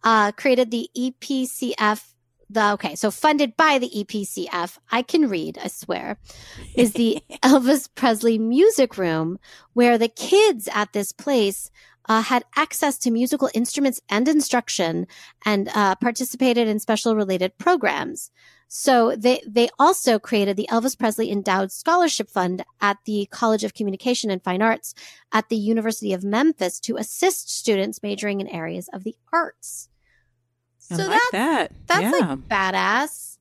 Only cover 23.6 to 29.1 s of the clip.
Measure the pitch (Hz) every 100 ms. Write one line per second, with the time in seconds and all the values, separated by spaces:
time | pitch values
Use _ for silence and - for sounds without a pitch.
23.6 | 208 - 208 196 254 247 220 190 185 180
24.6 | 220 - - - - - _ 220 - 220
25.6 | 208 226 220 220 208 185 196 214 311 311
26.6 | 180 - - - 220 - 370 370 - -
27.6 | - 202 202 214 208 208 208 196 196 170
28.6 | 165 180 180 196 196